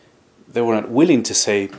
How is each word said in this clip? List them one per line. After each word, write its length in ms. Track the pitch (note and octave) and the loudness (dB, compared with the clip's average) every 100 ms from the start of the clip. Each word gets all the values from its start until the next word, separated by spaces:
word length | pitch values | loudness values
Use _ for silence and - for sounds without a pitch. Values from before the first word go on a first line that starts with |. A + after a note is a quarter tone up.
| _ _ _ _ - | _ _ _ _ -10
they 140 | A#2 | -4
were 140 | A#2 A2 | -2 -2
not 140 | - | -2
willing 340 | A#2+ F3 C3+ | 2 4 2
to 100 | A2 | 0
say, 360 | - - G2+ G2 | -2 0 -2 -2